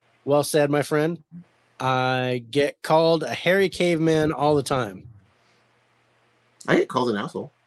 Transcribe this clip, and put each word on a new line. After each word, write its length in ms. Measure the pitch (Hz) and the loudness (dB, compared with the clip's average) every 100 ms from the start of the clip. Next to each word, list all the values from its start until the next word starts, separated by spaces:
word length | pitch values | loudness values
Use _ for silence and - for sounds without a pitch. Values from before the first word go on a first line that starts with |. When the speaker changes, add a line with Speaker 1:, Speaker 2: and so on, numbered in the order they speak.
| _ _ | _ _
Speaker 1:
Well 200 | 135 147 | 0 0
said, 260 | 139 156 147 | 2 0 2
my 120 | 147 | 0
friend. 400 | 135 151 156 165 _ 170 - _ _ - | 0 0 -2 -4 _ -20 -20 _ _ -6
I 640 | 131 127 127 127 127 127 113 | -2 0 0 -2 -2 -6 -2
get 320 | 135 143 - | -2 -2 -4
called 400 | - 160 165 165 | 0 2 4 2
a 100 | 131 | -2
hairy 360 | 113 170 196 190 | -2 0 2 0
caveman 640 | - 175 165 160 160 151 | 0 0 2 2 2 0
all 240 | 131 147 147 | 0 2 2
the 60 | |
time. 440 | 131 135 110 92 - - _ _ _ _ _ _ _ _ _ _ _ _ _ _ - | 0 -2 -4 -10 -18 -20 _ _ _ _ _ _ _ _ _ _ _ _ _ _ 0
Speaker 2:
I 100 | 185 | 0
get 120 | - | 2
called 220 | 127 123 | -2 -2
an 60 | 104 | -2
asshole. 360 | 135 - 127 _ | -6 -10 -12 _